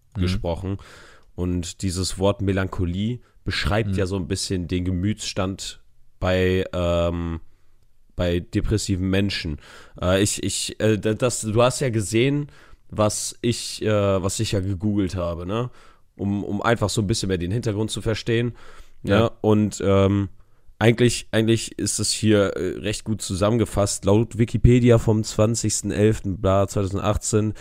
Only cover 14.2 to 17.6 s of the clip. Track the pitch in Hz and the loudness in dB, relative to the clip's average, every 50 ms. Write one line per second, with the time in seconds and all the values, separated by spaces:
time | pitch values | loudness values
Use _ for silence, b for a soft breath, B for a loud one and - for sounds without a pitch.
14.2 | 87 98 - - 110 - - 101 92 98 101 85 92 107 101 101 98 87 90 95 | 0 -2 -2 -2 -4 -2 -2 -2 -2 -2 -4 -2 -2 0 0 0 0 0 -2 -4
15.2 | 87 85 85 80 87 90 101 113 123 123 b b b b b b b _ _ - | -4 -4 -4 -6 -6 -4 -4 -4 -4 -6 b b b b b b b _ _ -6
16.2 | - 98 101 101 - - 95 101 - 113 117 - 107 98 - - 107 90 - - | -4 -2 -2 -2 -4 -4 -4 -2 0 0 2 2 0 -2 0 -2 0 0 -2 -2
17.2 | - 95 95 87 87 85 101 120 | 0 -2 -2 -2 -2 -2 -4 -2